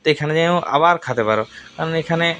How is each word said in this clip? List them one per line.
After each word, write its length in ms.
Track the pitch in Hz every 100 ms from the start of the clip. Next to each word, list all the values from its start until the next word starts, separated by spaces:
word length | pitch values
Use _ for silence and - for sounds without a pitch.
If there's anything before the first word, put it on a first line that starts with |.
তো 60 | -
এখানে 200 | 147 151
যেন 180 | 156 165 175 - 143
আবার 180 | 165 170
খেতে 180 | - 120 107
পারো, 160 | 110 110 - - -
কারণ 160 | 160 165
এখানে 240 | 156 165 170